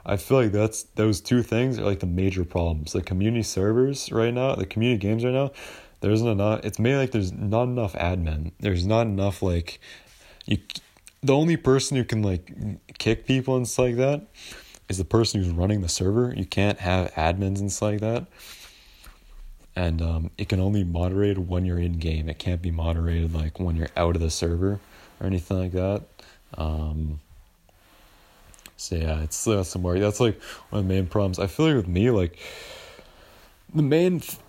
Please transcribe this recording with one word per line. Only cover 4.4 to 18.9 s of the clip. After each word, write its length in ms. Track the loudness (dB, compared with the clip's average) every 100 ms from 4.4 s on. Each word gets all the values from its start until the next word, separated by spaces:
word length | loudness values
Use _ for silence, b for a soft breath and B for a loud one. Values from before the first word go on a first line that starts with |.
| 0 -2
the 100 | -4
community 320 | 0 2 2
games 260 | 0 0
right 80 | 0
now, 200 | 0 -2 B B B B -4
there 100 | 0
isn't 160 | 2 2
enough, 380 | 2 2 0
it's 160 | -2 0
mainly, 180 | 2 2
like, 140 | 0
there's 200 | 0 -2
not 320 | -4 -2 0
enough 280 | 0 0 -4
admin. 560 | -2 -2 0 -2 -2 -6 -4
There's 260 | 0 0
not 220 | 2 2 2
enough, 340 | 0 -2 0
like, 400 | 0 0 -2 -12 B B B B B B -4
you, 120 | -4 -4 -18 -20 _ -20 _
the 140 | 2 4
only 200 | 4 2
person 400 | 4 4 2 -2
who 60 |
can, 220 | 0 0
like, 280 | 0 0 -4 -10 -8 -8 -14 -2
kick 260 | 0 0
people 320 | 0 0 2 0
and 120 | 0
stuff 160 | 0
like 120 | 2 2
that 300 | 0 0 -6 B B B B B -8
is 100 | -6
the 60 |
person 360 | 2 4 4 2
who's 120 | 0
running 300 | 2 2 0
the 60 | 0
server. 460 | 0 2 2 0 -2
You 80 |
can't 360 | -4 0 0 0
have 320 | 0 0 0
admins 480 | 0 0 2 0 -2
and 100 | -4
stuff 220 | -2 -2
like 80 | 0
that. 260 | -2 -2 -6 B B B B B B